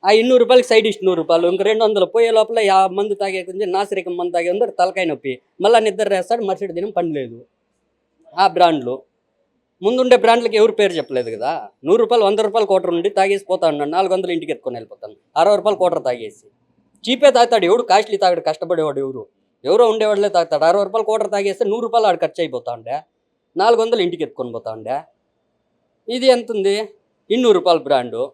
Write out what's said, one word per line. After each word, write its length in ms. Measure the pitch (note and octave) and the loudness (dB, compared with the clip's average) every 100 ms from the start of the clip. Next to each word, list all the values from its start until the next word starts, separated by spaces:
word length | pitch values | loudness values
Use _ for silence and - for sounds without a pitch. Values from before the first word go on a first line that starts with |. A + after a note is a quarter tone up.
ఆ 60 | F#3 | 0
ఇన్నూరు 320 | A3 A#3+ B3+ | -2 0 0
రూపాయలకి 260 | A#3 B3+ A#3+ | 4 2 4
సైడ్ 180 | A3 A3 | 2 0
డిష్ 180 | G3+ | -2
నూరు 120 | F#3 F3 | -2 -2
రూపాయలు. 320 | D#3 E3+ F3 | 0 0 2
ఇంక 140 | F#3 | 0
రెండు 220 | G3 A3 | 0 2
వందల 200 | A3 G#3 | 0 0
పోయే 260 | F#3 A3+ A#3 | 0 0 2
లోపల 400 | A3+ G#3+ A3+ G#3 | 2 0 0 2
ఆ 160 | F#3+ F#3+ | 2 2
మందు 280 | F#3 G#3 | 0 -4
తాగే 280 | G3 G3 F#3+ | -4 -4 -6
కొంచెం 300 | F3+ F#3 G#3 | -8 -6 -4
నాసిరకం 440 | F#3 G3+ G3 F3+ F3 | -2 -4 -6 -6 -6
మందు 160 | F3 | -4
తాగే 160 | F3 E3+ | -2 -2
అందరు 220 | F#3+ A#3+ | -2 -2
తలకాయ 340 | - F#3 F#3 | 0 -2 0
నొప్పి, 380 | F3+ C#3+ C#3 B2 _ _ | -4 -4 -6 -10 _ _
మళ్ళా 180 | G3 A#3 | 4 4
నిద్ర 360 | A3 F#3+ G#3 | 2 -2 -2
వేస్తాడు, 300 | F#3+ F3+ A#3 | -2 -2 -4
మరుసటి 280 | G3+ F#3 G3 | -2 -4 -6
దినం 180 | E3 G3+ | -8 -6
పని 220 | F#3+ F3 | -4 -4
లేదు. 320 | D3 B2+ A#2 - _ _ _ _ _ _ _ _ - | -4 -8 -12 -20 _ _ _ _ _ _ _ _ 0
ఆ 80 | F#3+ | 0
బ్రాండ్లు 560 | E3 F3 D#3+ A#2+ B2+ - _ _ _ _ _ _ _ | 4 2 2 -4 -10 -12 _ _ _ _ _ _ _
ముందుండే 340 | F#3 B3+ B3+ A#3+ | -2 0 4 4
బ్రాండ్లకి 400 | A3 A#3 A#3 G#3+ | 6 2 2 2
ఎవరు 160 | A3 | 2
పేరు 200 | G#3+ G3+ | 4 0
చెప్పలేదు 380 | E3+ C#3+ B2+ A#2 A2 | 0 -4 -4 -4 -6
కదా. 320 | B2 D#3+ G#2+ _ | -6 -6 -10 _
నూరు 160 | C#3 G#3+ | 0 2
రూపాయలు, 240 | A3 A#3+ | 4 2
వంద 140 | G3+ G#3 | 2 2
రూపాయలు 280 | G#3+ A3 G#3 | 0 0 0
కోటర్ 240 | F#3+ F3+ | 0 0
ఉండి 200 | E3+ F3 | -2 -2
తాగేసి 340 | G3+ G3 G3 | 0 0 0
పోతా 240 | - F#3 E3+ | -2 -2 0
ఉన్నాడు, 220 | D3 D3 | 0 -4
నాలుగు 220 | E3 F#3+ | -2 0
వందలు 200 | F#3 F#3 | -2 -2
ఇంటికి 200 | E3+ D#3 | -6 -6
ఎత్తుకొని 240 | D3 - A#2 | -8 -8 -10
వెళ్ళిపోతాను, 380 | A2+ - G#2+ G#2+ _ - | -16 -18 -20 -20 _ 0
అరవై 200 | F3 G#3 | 2 2
రూపాయలు 220 | F#3 F#3+ | 0 0
కోటర్ 260 | F3+ E3 | 0 0
తాగేసి. 420 | B2+ B2 A2 - _ _ _ _ _ _ - | -4 -6 -8 -16 _ _ _ _ _ _ -4
చీపే 200 | B3+ C#4+ | 2 4
తాగుతాడు 340 | B3 A#3 A#3 | 4 4 2
ఎవడు, 180 | F3 A3+ | 2 2
కాస్ట్లీ 340 | - F#3+ G#3+ G3+ | 2 2 2 0
తాగడు, 240 | F#3 F3 | 0 0
కష్టపడేవాడు 600 | E3 D#3 E3 E3+ D#3 C3+ | -2 -6 -4 -2 -2 -4
ఎవరు, 260 | C3+ C3 G#2 _ _ _ | -6 -10 -14 _ _ _
ఎవరో 240 | B2+ G3+ A#3+ | -2 2 4
ఉండేవాళ్ళే 400 | A3 G#3+ G3+ G3+ | 2 0 0 0
తాగుతాడు. 360 | F3+ E3+ D3+ | 0 -2 0
అరవై 200 | D#3+ F#3+ | 2 2
రూపాయలు 220 | G3 G#3+ G#3+ | 0 -2 -2
కోటర్ 240 | A3 G#3 | -2 -2
తాగేస్తే 340 | G3+ G3 G3 | -2 -4 -2
నూరు 160 | G3+ A3 | -2 -2
రూపాయలు 260 | A#3 A#3 G#3+ | 2 2 2
ఆడు 100 | E3+ | 0
ఖర్చు 240 | D#3+ - | -2 -4
అయిపోతా 320 | D#3+ B2+ A#2+ | -6 -6 -10
ఉండే, 280 | A#2+ A2+ C#3 - _ _ _ _ - | -12 -8 -10 -10 _ _ _ _ 0
నాలుగు 240 | G3+ A#3 | 2 4
వందలు 200 | A3+ A#3 | 2 0
ఇంటికి 220 | F3 D#3+ | -2 -2
ఎత్తుకొని 300 | D3+ - B2 | -8 -8 -10
పోతా 200 | A2+ A2+ | -8 -12
ఉండే. 280 | A2 G#2+ C3+ D#3+ _ _ _ _ _ _ _ _ _ - | -12 -8 -8 -8 _ _ _ _ _ _ _ _ _ -8
ఇది 180 | B3 C4 | -2 2
ఎంత 260 | B3 A3+ | 2 2
ఉంది? 360 | A3 G3 G3+ G#3+ _ _ _ _ | -4 -2 -2 -6 _ _ _ _
ఇన్నూరు 240 | A3+ B3 | 0 4
రూపాయలు 260 | F#3+ F3+ E3 | 4 4 0
బ్రాండు. 520 | C3+ C#3 B2 A2+ C3+ | 2 -2 -2 -8 -8